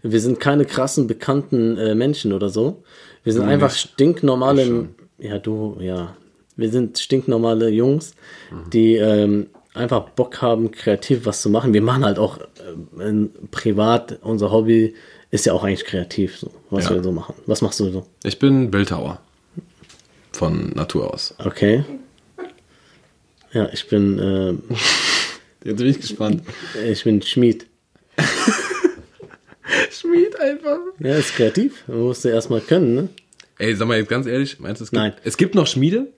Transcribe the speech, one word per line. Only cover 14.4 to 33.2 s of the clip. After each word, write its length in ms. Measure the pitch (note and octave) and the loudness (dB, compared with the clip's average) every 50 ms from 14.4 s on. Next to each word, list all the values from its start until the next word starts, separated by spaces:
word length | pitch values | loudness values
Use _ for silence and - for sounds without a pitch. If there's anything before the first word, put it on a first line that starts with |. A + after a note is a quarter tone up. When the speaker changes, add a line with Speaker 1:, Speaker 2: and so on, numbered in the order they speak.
| G#2 G2 | 0 2
Speaker 1:
Hobby 420 | G#2 A2+ A2 A2+ A2+ A2+ A2+ A2 - - - - - - _ _ | 2 2 4 6 4 4 4 2 -2 -10 -20 -20 -20 -20 _ _
ist 160 | - - - | -4 0 0
ja 80 | A2 F2 | 0 0
auch 100 | F2+ F#2+ | 0 0
eigentlich 220 | G2 G2 F2+ - | -2 -2 -4 -4
kreativ, 520 | - - F#2 F2 - - - G2 F2 - | -6 -6 -6 -6 -6 -4 -4 -4 -4 -4
so, 140 | - - - - - _ _ | -12 -16 -16 -16 -20 _ _
was 200 | G2+ G2 F2 F2+ | -4 -2 0 0
Speaker 2:
Ja. 60 | F2+ | 0
Speaker 1:
wir 80 | F2+ F2+ | 0 0
so 100 | F#2 F2 | -2 -4
machen. 220 | D#2+ E2+ - - - - | -4 -8 -12 -16 -14 -4
Was 160 | - G#2+ - | -4 -2 0
machst 180 | A#2 G2 - - | 0 -4 -2 -2
du 100 | G#2 F#2+ | -4 -4
so? 160 | F2+ F#2 F2+ _ _ _ - | -4 -6 -10 _ _ _ -8
Speaker 2:
Ich 120 | G2 G2 - | -8 -4 0
bin 300 | - C#3 C#3 C3+ B2+ A2 | 2 4 4 4 2 2
Bildhauer. 500 | G2 G2+ G2+ - F2+ D#2+ B1+ C#2+ F2+ - _ _ _ _ _ _ _ E3+ - _ _ _ _ _ - _ _ _ _ _ _ _ - | 2 0 0 0 -2 -6 -6 -8 -10 -12 _ _ _ _ _ _ _ -18 -18 _ _ _ _ _ -20 _ _ _ _ _ _ _ -8
Von 360 | - - D#2+ D#2+ D#2 - - - | -4 -2 -2 -2 -2 -4 -4 -4
Natur 380 | - D#2+ - - D2+ - - - | -6 -6 -2 -2 -4 -4 -4 -6
aus. 220 | - - - - - - | -8 -8 -10 -10 -6 -8
Speaker 1:
Okay. 400 | - - - G#2 G2+ A2 C3 D3 C#3+ - - - _ _ _ _ _ _ - F4+ - - _ _ _ _ _ _ _ _ _ _ _ _ _ _ _ _ _ _ _ | -8 -2 2 4 4 4 4 2 -4 -10 -16 -16 _ _ _ _ _ _ -16 -16 -16 -16 _ _ _ _ _ _ _ _ _ _ _ _ _ _ _ _ _ _ _
Ja, 160 | - A#2 G2+ - - | -2 -2 -2 -2 -4
ich 140 | - - - | -10 -4 0
bin, 280 | - G#2 G2+ G2+ G2 | 2 4 4 4 2
ähm, 460 | G2 G2 G2 F#2+ F#2+ F#2+ F#2 F2+ - - - | 0 0 0 0 0 0 -2 -2 -4 -6 -6
Speaker 2:
<laughs> 960 | A#2+ A2 - - - - - - - - - - - - _ _ _ _ - | -6 -2 0 0 0 0 -2 -2 -2 -2 -4 -6 -12 -18 _ _ _ _ -6
Jetzt 140 | - G#2+ | -6 -4
bin 100 | G#2 A#2+ | 0 2
ich 120 | C3+ C#3 - | 2 2 0
gespannt. 440 | - - G#2+ - G#2+ G#2+ A2 E3+ - - - - - - - A2+ G#2+ A#2 | -2 -10 -6 -4 -2 0 0 -2 -2 -12 -16 -16 -16 -12 -10 -6 -2 -2
Speaker 1:
ich 140 | G#2 - - | -2 0 2
bin 180 | A2+ G#2+ G2+ | 2 2 2
Schmied. 440 | - - - B2+ B2 A#2+ A#2 A#2 - _ _ _ _ _ _ _ _ _ _ | 0 0 2 4 4 4 2 0 -6 _ _ _ _ _ _ _ _ _ _
Speaker 2:
<laughs> 1700 | - D#3 - - - - A#3 - - G4 - F#4 - - F4 - - - _ _ _ - - - _ _ _ - _ - - - B4+ - - | -2 -2 0 0 0 0 0 0 0 -4 -6 -6 -2 -2 -2 -2 -2 -20 _ _ _ -20 -20 -20 _ _ _ -20 _ -6 -2 0 0 0 -2
Schmied 480 | - - - E4+ F4 F4 F4+ G#4+ - - | -6 -6 -2 2 4 4 4 2 0 -2
einfach. 380 | D#4 C4+ D4 D4 D#4+ D4 D4 E4+ F4 F#4 F#4+ - | -2 -2 -2 -2 -2 -2 -2 -2 -4 -12 -12 -6
Speaker 1:
Ja, 160 | - C3 C#3+ | -2 0 0
ist 200 | D#3 - - - | 0 0 -2 0
kreativ. 480 | - A#2 G#2+ - F#3 A#3 C#4 - - - | 2 2 2 4 2 0 0 -2 -6 -14
Man 120 | - - A#2 | -8 -4 -2
musst 240 | A#2 B2 B2 - - | -2 -2 -2 -2 -2
du 40 | B2 | 0
erstmal 320 | A2+ A2+ A2+ - B2 A2+ | 0 0 0 0 -2 -2
können, 340 | - - D3+ F#3 F3 A#2+ A#2+ | 0 2 2 2 4 2 2
ne? 140 | C3 F3+ F#3 - - | 0 -2 -4 -8 -16